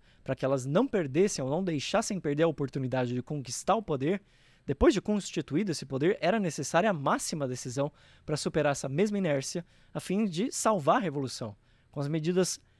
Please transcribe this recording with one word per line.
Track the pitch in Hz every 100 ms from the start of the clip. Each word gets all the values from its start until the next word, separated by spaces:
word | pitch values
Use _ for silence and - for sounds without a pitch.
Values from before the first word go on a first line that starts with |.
| _ _
pra | - 131
que | 135
elas | 135 131
não | 165 269
perdessem | 202 143 147 202 -
ou | 131
não | 160
deixassem | 190 151 - 202 - 196
perder | 151 147
a | 165
oportunidade | 147 139 143 131 127 123 123
de |
conquistar | - 151 127 - - 220
o |
poder, | 208 135 147 196 - _ _ _
depois | - - 285
de | 208
constituído | - 208 - 175 - 147 202
esse | 139
poder, | 135 131 170 -
era | 156 226
necessária | 175 - 135 170 214
a |
máxima | 160 143 214 - 160 131
decisão | 127 131 123 143 - - -
pra | - 151
superar | - 160 147
essa | 139 135
mesma | 143 214 202
inércia | 175 139 - 175 - _ _
a | -
fim | - 196 214
de | 160 247
salvar | - 220 196 139 233
a |
revolução, | 180 143 131 - 110 - _ _ _
com | 147
as | 143
medidas | 160 156 180 180 - _ _